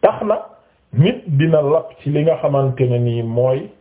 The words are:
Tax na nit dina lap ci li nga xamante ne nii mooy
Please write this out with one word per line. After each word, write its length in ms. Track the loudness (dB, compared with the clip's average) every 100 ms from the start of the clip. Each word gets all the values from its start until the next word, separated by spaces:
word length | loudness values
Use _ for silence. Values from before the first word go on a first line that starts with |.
Tax 220 | 2 0
na 160 | -2 -2 -4 -20 _ _ _
nit 320 | 2 2 2 -4
dina 340 | 0 2 2
lap 280 | 2 0 -2 -10
ci 100 | -4
li 120 | 0
nga 140 | 0 0
xamante 460 | 0 0 -2 0 0
ne 100 | 0
nii 240 | 0 -2
mooy 460 | -4 0 0 0 -6 -18